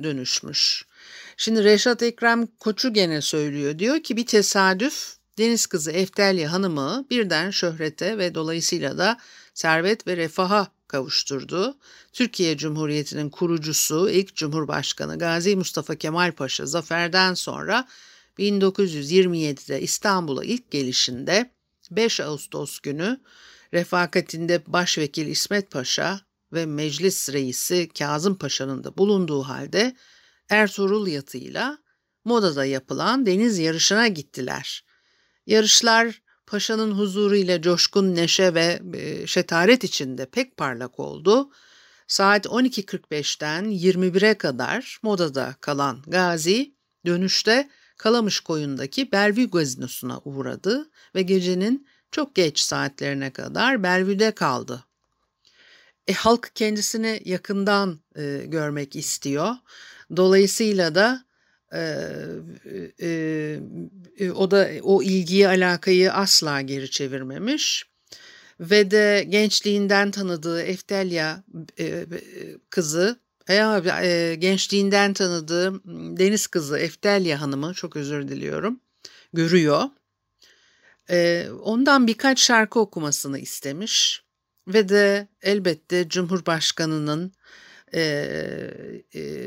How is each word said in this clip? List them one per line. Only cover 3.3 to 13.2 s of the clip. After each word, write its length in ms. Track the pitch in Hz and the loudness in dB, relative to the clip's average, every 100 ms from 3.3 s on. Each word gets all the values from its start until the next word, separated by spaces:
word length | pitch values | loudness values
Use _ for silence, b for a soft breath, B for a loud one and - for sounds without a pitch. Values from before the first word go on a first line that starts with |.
| 156 147 143 143 156 | -2 -2 -2 -4 -2
Diyor 240 | 220 311 | 0 -2
ki 140 | - 226 | -2 -4
bir 80 | 233 | 2
tesadüf 880 | 214 196 202 190 185 269 - - - _ - | 2 4 4 4 2 -2 -4 -12 -18 _ -2
Deniz 280 | 226 233 - | 0 2 0
Kızı 260 | 175 156 | -2 -2
Eftelya 600 | 170 190 - 196 185 151 | -2 -2 2 2 2 0
Hanım'ı 540 | 180 196 147 135 240 269 | -2 -2 -2 -2 -4 -2
birden 420 | 247 196 156 185 | -2 0 0 0
şöhrete 640 | 190 175 160 156 - 175 220 | -2 -2 -2 -6 -4 -4 -2
ve 180 | 175 165 | -4 -2
dolayısıyla 600 | 160 165 - 175 143 - | -4 -4 -2 -2 -4 0
da 200 | 196 233 B B B | 0 -2 B B B
servet 540 | - 165 160 185 220 - | -4 0 2 2 -2 -2
ve 100 | 175 | -4
refaha 500 | 160 190 185 208 185 _ - | -2 -2 0 2 0 _ -8
kavuşturdu. 920 | 139 127 - - 135 139 165 233 277 b b b | -6 -2 -4 -4 -6 -4 -4 -4 -6 b b b
Türkiye 440 | - 240 - 170 147 | -2 -2 0 -2 0
Cumhuriyeti'nin 720 | 156 151 151 151 143 156 | -4 -4 -2 -2 -4 -6